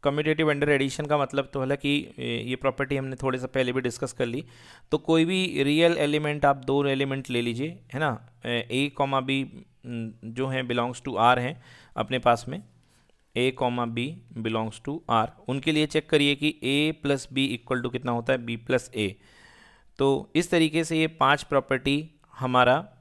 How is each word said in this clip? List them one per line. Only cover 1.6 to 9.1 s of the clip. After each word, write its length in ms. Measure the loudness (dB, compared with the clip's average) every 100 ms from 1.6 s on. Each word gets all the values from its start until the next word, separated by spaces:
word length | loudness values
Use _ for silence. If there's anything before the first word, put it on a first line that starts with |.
है 160 | -2 -2
कि 380 | 0 -2 -4 -10 -6 -6 -6
ये 100 | -2
प्रॉपर्टी 400 | -2 -2 -2 -2
हमने 200 | -4 -4
थोड़े 220 | -2 -2
से 80 | -4
पहले 260 | 0 0
भी 80 | 0
डिस्कस 320 | -2 -4 -8
कर 140 | -4 -4
ली। 180 | -4 -10 -18 -20 -20 -4
तो 80 | -2
कोई 260 | 2 4
भी 380 | 4 2 0 0
रियल 360 | 2 4 4 4
एलिमेंट 460 | 2 0 0 0
आप 120 | 2 2
दो 300 | 0 0 2
एलिमेंट 440 | 0 0 -4 -2
ले 120 | -2
लीजिए, 380 | -2 -2 -6 -8 -10
है 60 | -2
ना, 400 | -2 -2 -8 _ -4 -4 -2
A 180 | -2 -2
कॉमा 300 | -2 -2